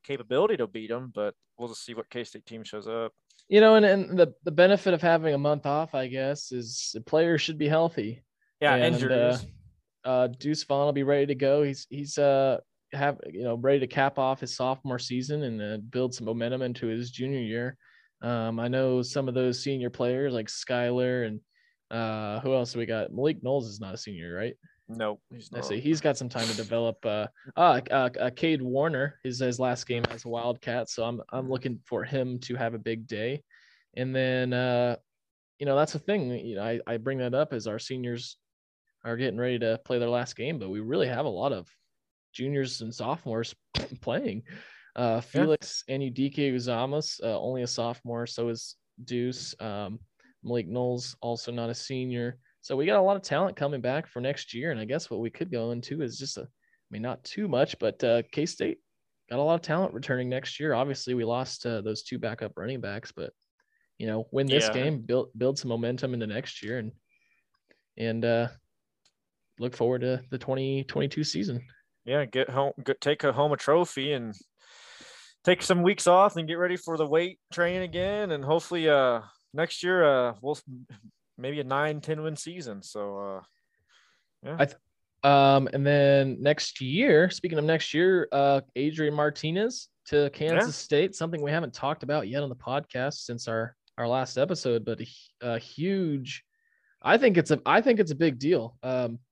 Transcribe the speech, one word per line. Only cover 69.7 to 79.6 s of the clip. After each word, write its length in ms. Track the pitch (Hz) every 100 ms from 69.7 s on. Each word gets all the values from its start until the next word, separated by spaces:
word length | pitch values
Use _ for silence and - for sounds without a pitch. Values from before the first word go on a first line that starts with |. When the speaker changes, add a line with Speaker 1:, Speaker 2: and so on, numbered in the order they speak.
| 123
Speaker 2:
forward 260 | 120 127
to 220 | 123 127 127
the 80 | 127
twenty 460 | - 135 135 135 139
twenty-two 380 | - 139 147
season. 420 | 151 160 196 123 - _ _ _ 113
Speaker 1:
Yeah, 180 | 139 131
get 240 | 131 131
home, 220 | 127 139 -
get, 180 | - 135
take 220 | 143 151 147
a 80 |
home 180 | 120 147
a 60 | 143
trophy, 560 | - 160 175 - 135
and 200 | 139 117 101 - _ _ - - - - - - _
take 180 | - 180
some 200 | - 180
weeks 240 | 175 202 -
off 280 | 180 202 170
and 100 | 160
get 80 | 170
ready 220 | 180 175
for 200 | - 165
the 80 | 151
weight 320 | 156 175 - _
train 300 | - 175 185
again, 500 | 180 165 185 208 208
and 120 | 151
hopefully, 460 | 135 160 - 175 160
uh, 320 | 143 131 117 107 _ _
next 300 | 139